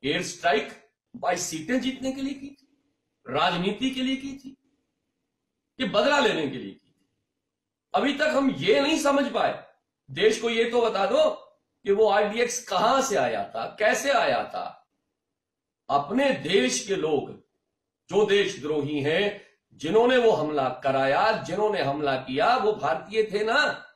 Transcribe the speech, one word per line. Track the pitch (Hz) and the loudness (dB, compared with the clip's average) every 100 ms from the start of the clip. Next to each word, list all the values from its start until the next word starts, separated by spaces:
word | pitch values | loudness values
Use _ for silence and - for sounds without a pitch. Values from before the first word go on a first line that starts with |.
एयर | 127 170 | -2 -4
स्ट्राइक | 170 - 170 220 - - _ _ _ | -4 -4 0 0 -2 -14 _ _ _
बाईस | - - 175 | -8 -4 -2
सीटें | - - - 247 | -4 -8 -2 -2
जीतने | 247 262 262 | -2 -6 -6
के | 269 | -6
लिए | 277 | -8
की | 285 - | -8 -14
थी, | - _ _ _ _ _ _ - | -20 _ _ _ _ _ _ -6
राजनीति | 131 175 175 185 202 262 | -2 0 0 -4 -2 -4
के | 262 | -4
लिए | 254 269 | -4 -4
की | 277 | -8
थी, | 269 262 - _ _ _ _ _ _ _ _ _ _ _ _ | -14 -18 -20 _ _ _ _ _ _ _ _ _ _ _ _
कि | 254 | -2
बदला | 185 277 285 | 2 2 4
लेने | 240 170 143 | 2 0 -4
के | - | -6
लिए | 101 | -12
की | - _ | -16 _
थी। | _ _ _ _ _ _ _ _ _ _ | _ _ _ _ _ _ _ _ _ _
अभी | 190 254 | 0 0
तक | 277 311 254 | 0 0 2
हम | 277 190 | 0 0
ये | 170 269 | 2 4
नहीं | 277 320 | 4 2
समझ | 277 277 269 | 2 2 0
पाए। | 226 156 - - _ _ _ _ | 0 -2 -2 -12 _ _ _ _
देश | 135 208 - | 2 2 2
को | 233 | -2
ये | 226 233 | 0 0
तो | 240 | 2
बता | 226 196 196 | 0 0 0
दो | 262 311 - - _ _ _ - | 2 2 0 -14 _ _ _ -2
कि | |
वो | 196 220 | 2 4
आरडीएक्स | 202 208 220 240 - - | 4 2 0 -2 -4 -4
कहां | 185 214 269 | 0 2 2
से | - 202 | 2 0
आया | 123 113 - 113 | 0 -2 -6 -8
था, | 117 - | -10 -2
कैसे | 214 247 277 | 0 0 0
आया | 254 156 120 - | 2 2 0 -2
था। | 98 - - _ _ _ _ _ _ _ _ _ _ _ | -8 -10 -14 _ _ _ _ _ _ _ _ _ _ _
अपने | 139 143 226 277 - | -2 0 0 0 0
देश | 151 196 254 - - | 2 2 2 -2 -4
के | 185 | -2
लोग | 156 143 123 104 _ _ _ _ _ _ _ | 0 0 -2 -14 _ _ _ _ _ _ _
जो | 185 208 | 0 4
देशद्रोही | 202 196 - 147 151 143 147 | 4 2 -4 -4 -2 -2 -2
हैं, | 139 165 202 - - _ _ - | 0 2 0 -4 -16 _ _ -10
जिन्होंने | 156 208 240 262 | 0 4 4 4
वो | 233 | 4
हमला | 170 151 147 127 - | 2 0 0 -2 -2
कराया, | 139 135 135 147 214 220 | -2 0 2 2 2 0
जिन्होंने | 131 185 214 202 | -4 -2 0 0
हमला | 139 147 147 - | -2 -2 -2 -2
किया, | - 131 180 247 | -4 0 2 2
वो | 214 214 | 0 0
भारतीय | 151 160 - 220 | -2 -4 -4 -2
थे | 214 202 | -2 -2
ना | 220 254 285 - - | 0 2 0 -2 -12